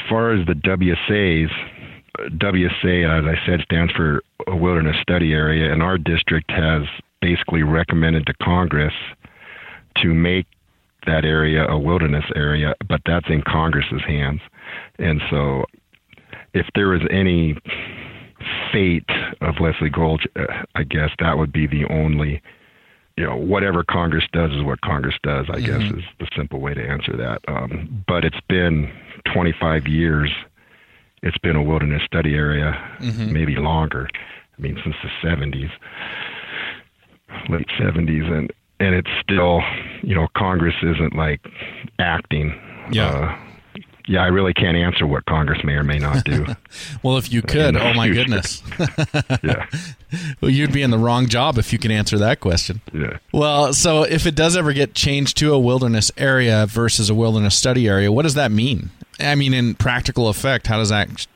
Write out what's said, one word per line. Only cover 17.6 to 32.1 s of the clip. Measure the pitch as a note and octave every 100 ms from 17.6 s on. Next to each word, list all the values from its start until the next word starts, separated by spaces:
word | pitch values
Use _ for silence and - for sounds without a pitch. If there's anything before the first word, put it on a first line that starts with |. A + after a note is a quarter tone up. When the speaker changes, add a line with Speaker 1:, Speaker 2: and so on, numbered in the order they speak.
| - - - - - - - _ - - -
Speaker 1:
fate | A2 F#2+ E2 - - - -
of | D#2+ D2
Leslie | E2 - D#2
Gulch, | D2+ D#2+ D#2 - -
uh, | D2 - - -
I |
guess | D2 D#2 D2+ -
that | E2+ D#2
would | D2+
be | D#2 D2+
the | D2 -
only, | D#2 D#2 D2+ D2+ C#2+ - - _ _ _ _ _ -
you |
know, | E2+ B1
whatever | E2+ G2 G2 F2
Congress | E2+ F2 E2+ D#2 -
does | E2 D#2+
is | C#2+
what | C#2+ B1
Congress | - D2+ B1+ -
does, | C#2+ C#2 C#2+
I | F#2+
Speaker 2:
Mm-hmm. | B2
Speaker 1:
guess | A2 G#2 G#2
is | F2 -
the | E2+ -
simple | D2+ C2+
way | C#3+
to | C#3 A2+
answer | C#2 - -
that. | A#1+ - -
Um, | C2 B1 D2+ D#2 A2 -
but | F2
it's | E2 - -
been | F#2 F2 D#2 C#2+ - - - -
twenty-five | F#2 E2+ D#2+ E2+ D#2+ C#2+
years. | D#2 E2 D2+ D2 - - _ _ _ _ _ _ _
It's | F2 -
been | F2+ D#2
a |
wilderness | D2 D#2 D2 D2
study | -